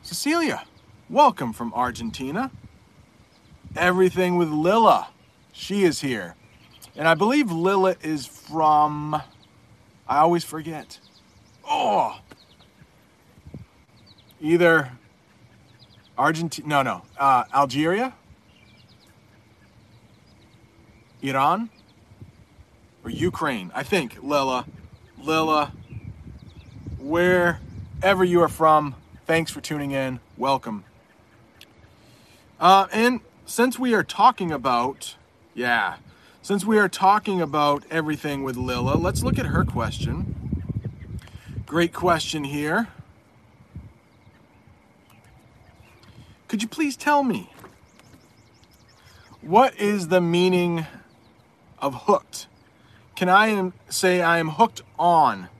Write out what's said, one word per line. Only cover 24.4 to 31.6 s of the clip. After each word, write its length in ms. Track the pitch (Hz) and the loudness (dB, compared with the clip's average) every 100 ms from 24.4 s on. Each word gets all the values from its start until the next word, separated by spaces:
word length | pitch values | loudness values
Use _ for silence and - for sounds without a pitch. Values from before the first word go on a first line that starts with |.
| 135 127 - - - - - - | 0 -2 -6 -20 -20 -20 -20 -12
Lilla, 500 | 139 160 160 151 147 - - - - - - - - - - - - - | -4 -2 2 0 -2 -8 -16 -16 -16 -18 -20 -20 -20 -20 -20 -18 -14 -12
wherever 1300 | 135 170 180 180 175 165 - - - - 185 190 | -4 0 2 4 2 -2 -10 -16 -14 -2 0 2
you 180 | 185 175 | 4 4
are 60 | 160 | 2
from, 460 | - 160 156 147 131 - - - | 4 4 4 2 -10 -20 -16 -2
thanks 240 | 165 160 | -2 -2
for 100 | 147 | -10
tuning 320 | - 151 143 | -8 -6 -4
in. 260 | 135 131 127 _ - | -4 -4 -8 _ -6
Welcome. 480 | 131 139 120 104 - _ _ _ _ _ _ _ | -2 -2 -4 -10 -12 _ _ _ _ _ _ _